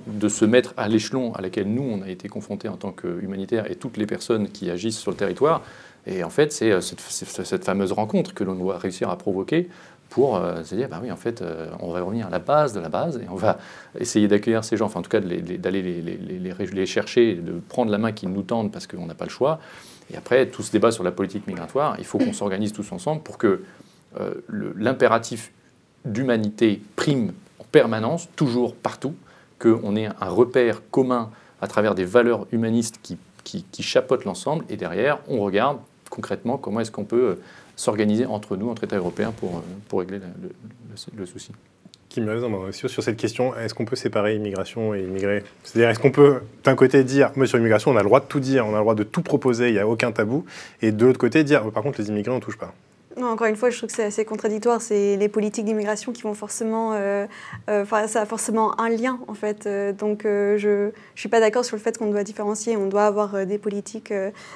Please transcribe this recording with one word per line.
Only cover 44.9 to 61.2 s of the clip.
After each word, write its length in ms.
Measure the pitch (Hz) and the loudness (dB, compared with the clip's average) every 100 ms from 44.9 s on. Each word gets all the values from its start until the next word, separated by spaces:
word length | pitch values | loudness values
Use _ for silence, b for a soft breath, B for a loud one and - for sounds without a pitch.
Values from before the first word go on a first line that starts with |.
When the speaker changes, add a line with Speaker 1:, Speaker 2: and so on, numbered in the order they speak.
Speaker 2:
et 60 | 101 | -2
immigrés ? 420 | 92 95 98 101 - B | -4 -2 0 0 -4 B
C'est-à-dire, 260 | - 113 117 | -2 4 4
est-ce 100 | 110 | 6
qu'on 120 | 139 | 4
peut, 300 | 147 143 127 - - | 10 8 8 0 -2
d'un 100 | - | 2
côté, 280 | 135 131 135 | 6 8 8
dire, 280 | 135 139 120 | 6 6 4
mais 120 | 131 135 | 4 2
sur 100 | 127 | 4
l'immigration, 360 | 113 107 151 | 4 4 4
on 40 | 117 | 4
a 40 | |
le 60 | 101 | 6
droit 120 | 131 | 6
de 60 | - | 4
tout 140 | 147 | -2
dire, 260 | 131 135 107 | 0 2 2
on 80 | |
a 20 | 107 | 2
le 60 | |
droit 120 | 107 | 2
de 100 | 107 | 2
tout 180 | 104 - | 0 -2
proposer, 460 | 165 143 131 117 123 | 0 2 2 4 4
il 40 | |
n'y 60 | 104 | 4
a 100 | 107 | 2
aucun 240 | 117 120 | 2 0
tabou, 320 | 110 107 135 - B B B | 2 0 0 -4 B B B
et 100 | 113 | 0
de 140 | 107 123 | 6 6
l'autre 120 | 127 | 6
côté, 260 | 120 156 | 4 4
dire, 260 | 143 147 107 | 6 4 2
par 120 | 110 | -2
contre, 160 | 143 - | -2 -2
les 100 | 107 | -2
immigrés, 220 | 104 104 | -2 -2
on 60 | 127 | -4
ne 40 | |
touche 180 | 110 - | -6 -10
pas ? 160 | 90 - _ _ _ - | -12 -14 _ _ _ -6
Speaker 3:
Non, 80 | 247 | -4
encore 200 | 226 226 | 0 0
une 100 | 214 | 2
fois, 120 | 247 | 0
je 80 | 240 | 0
trouve 140 | 214 | -4
que 40 | |
c'est 120 | - 208 | -4 -2
assez 180 | 208 | -2
contradictoire. 560 | 220 220 220 214 233 233 | -4 -4 -4 0 0 0
C'est 380 | 233 208 202 196 | 0 0 2 2
les 100 | 208 | 2
politiques 380 | 208 208 233 214 | 0 -2 -2 -2
d'immigration 460 | 214 208 214 254 | 0 -2 -4 -6
qui 100 | 240 | -8
vont 100 | 214 | -6
forcément, 600 | 208 208 - 226 220 226 | -8 -8 -6 -2 -2 -2
euh, 320 | 208 202 202 202 B B B - | -2 -2 -2 -4 B B B -2
euh, 140 | 208 | 0
enfin, 240 | 202 220 214 | 2 0 0
ça 160 | 226 | 0
a 20 | |
forcément 560 | 208 226 - 220 220 - | -2 -2 -2 2 2 2
un 80 | 226 | 0
lien, 300 | 226 254 247 247 | 0 -2 -4 -8
en 60 | |
fait. 320 | 208 214 208 208 | -6 -6 -4 -4
Euh, 260 | 202 202 | -4 -4
donc, 320 | 196 214 208 | -2 -2 -2
euh, 320 | 214 202 202 208 | 0 2 2 2
je, 320 | 208 202 202 214 B | 2 2 0 -4 B
je 60 | B | B